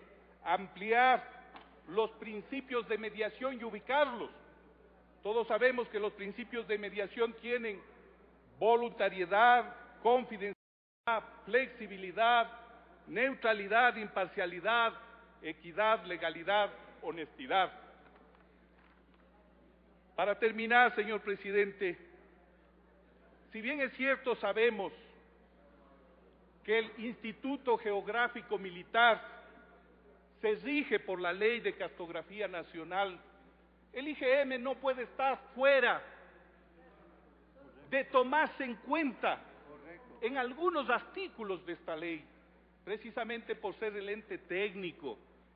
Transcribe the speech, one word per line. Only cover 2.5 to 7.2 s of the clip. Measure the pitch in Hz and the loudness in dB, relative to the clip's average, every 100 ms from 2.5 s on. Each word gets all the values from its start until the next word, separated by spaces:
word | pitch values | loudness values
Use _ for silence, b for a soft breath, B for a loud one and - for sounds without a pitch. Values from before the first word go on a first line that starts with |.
| 269 262 240 196 | -10 -4 -6 -2
de | 220 | -4
mediación | 220 208 214 214 254 247 | -4 -4 -6 -4 -6 -6
y | |
ubicarlos. | 226 202 - 277 277 233 147 - - - - - - - - - | -8 -10 0 2 2 0 -10 -12 -20 -20 -20 -20 -20 -20 -20 -10
Todos | 196 226 226 | -2 -2 2
sabemos | 214 247 247 226 | 4 4 2 -2
que | 208 | -4
los | 208 | -4
principios | 202 196 202 240 233 196 | -4 -10 -8 -8 -8 -4
de | 214 | -4
mediación | 202 196 196 233 | -4 -6 -6 -2